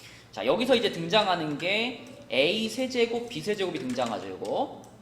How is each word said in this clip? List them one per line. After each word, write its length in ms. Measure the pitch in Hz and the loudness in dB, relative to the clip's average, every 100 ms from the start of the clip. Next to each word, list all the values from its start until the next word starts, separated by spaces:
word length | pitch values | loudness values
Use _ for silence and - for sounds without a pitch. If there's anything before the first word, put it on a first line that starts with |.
| - - - | -20 -20 -14
자, 160 | - 208 | -4 2
여기서 300 | 170 240 247 | 2 4 4
이제 160 | 202 | 4
등장하는 680 | 165 165 214 196 175 156 143 | -2 2 2 4 2 0 -2
게 460 | 175 208 240 - - - - | 0 0 -2 -6 -14 -16 -2
A 360 | 120 151 214 220 | 4 4 4 -2
세제곱, 600 | 233 262 247 226 233 240 | -2 -2 2 2 0 -4
B 120 | 151 | -6
세제곱이 400 | 175 208 185 156 | -4 -2 -2 -2
등장하죠, 480 | 127 123 120 104 95 | -4 -2 0 -2 -6
요거. 520 | 92 101 156 277 - - - | -6 -2 -2 -2 -6 -18 -20